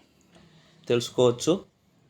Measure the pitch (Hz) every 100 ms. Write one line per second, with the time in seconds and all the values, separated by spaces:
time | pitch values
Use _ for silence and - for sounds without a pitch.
0 | _ _ _ - _ _ _ _ - 120
1 | 120 - 123 120 - 190 - _ _ _
2 | _